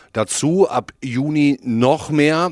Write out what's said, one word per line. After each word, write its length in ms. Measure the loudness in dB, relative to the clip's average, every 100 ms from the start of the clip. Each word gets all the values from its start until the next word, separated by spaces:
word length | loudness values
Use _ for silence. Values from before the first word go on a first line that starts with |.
| _ -6
dazu, 540 | -4 -2 0 2 2
ab 220 | 0 -6 -10
Juni 560 | -6 -4 -2 2 2 0
noch 480 | -2 2 2 2 0
mehr. 400 | 0 2 2 -2